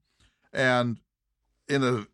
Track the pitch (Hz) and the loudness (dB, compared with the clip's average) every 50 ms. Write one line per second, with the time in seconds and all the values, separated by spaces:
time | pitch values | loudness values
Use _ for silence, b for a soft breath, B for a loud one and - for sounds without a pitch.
0 | _ _ _ _ _ _ _ _ _ _ - - 135 127 127 123 123 120 110 - | _ _ _ _ _ _ _ _ _ _ -4 -2 0 2 2 2 0 -2 -4 -8
1 | _ _ _ _ _ _ _ _ _ _ _ _ _ - 143 139 131 123 123 113 | _ _ _ _ _ _ _ _ _ _ _ _ _ -2 0 0 2 2 0 -2
2 | 104 - | -4 -6